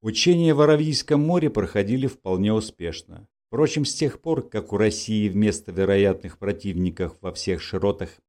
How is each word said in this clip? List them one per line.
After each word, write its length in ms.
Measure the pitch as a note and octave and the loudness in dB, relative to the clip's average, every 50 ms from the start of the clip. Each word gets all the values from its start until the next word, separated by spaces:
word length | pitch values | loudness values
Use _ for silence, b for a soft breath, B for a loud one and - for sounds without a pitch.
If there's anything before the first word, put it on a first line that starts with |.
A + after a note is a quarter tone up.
Учения 520 | - A2 A2 - - F3 F3+ E3+ E3+ D#3+ D3+ | -6 -4 -2 0 2 4 4 4 4 4 4
в 60 | C#3 | 6
Аравийском 600 | D3+ D3+ D3+ D3+ D#3 D#3 D3 C3 - - D3+ C#3+ | 6 6 6 4 2 0 -2 -4 -2 0 0 2
море 300 | D3 D#3+ F3 F3+ D#3 D3 | 2 2 2 2 0 0
проходили 580 | - A2 F#2+ F2+ - G#2 G2 G2+ A#2+ C3 C3 C3 | 0 0 -4 0 0 -2 0 0 0 -2 -2 -4
вполне 440 | - _ _ F#2+ F#2 F#2 G2 G#2+ | -4 _ _ -4 -2 0 2 2
успешно. 760 | A2 A2 A2 A2 - _ F2 E2+ D#2+ - - _ E2+ E2 - _ _ _ _ | 2 0 -2 -4 -12 _ -8 -8 -8 -10 -14 _ -20 -20 -20 _ _ _ _
Впрочем, 380 | _ - A#2+ D#3 D3 - D#3 C#3+ | _ 0 0 0 2 2 -2 -4
с 100 | - - | -4 -2
тех 260 | - D#3 C#3 - - | -2 -4 -4 -4 -6
пор, 280 | _ E3 D#3+ D3 - - | _ -4 -4 -4 -4 -6
как 240 | - G#2+ G2+ - | -6 -8 -6 -4
у 40 | G2+ | 0
России 520 | G2+ G#2+ G#2+ G#2 - - - A2 G#2+ G#2 G#2 | 2 2 2 2 -2 -6 -4 -2 0 0 0
вместо 420 | F#2 G2+ G#2+ G#2+ G2 - - - | 2 2 2 2 0 -2 -8 -8
вероятных 720 | F2+ F#2 F#2+ F#2+ G2 G2 G2 G2 F#2 F#2+ - F#2+ - _ | -4 -2 0 2 4 4 4 2 2 -2 -6 -16 -16 _
противников 760 | - G2+ G2+ - - G2 F2+ E2+ F2+ F2+ F2 - F#2 D#2 - _ | -6 -6 -6 -6 -6 -6 -4 -2 -2 -2 -2 -4 -6 -6 -6 _
во 120 | - F#2 | -12 -10
всех 300 | - - - - F#2 E2+ | -10 -6 -4 -4 -4 -4
широтах 460 | - - - F#2+ F#2+ G2+ G2 - F#2+ F2+ - _ _ | -6 -8 -6 -2 -2 -2 -2 -2 -8 -12 -12 _ _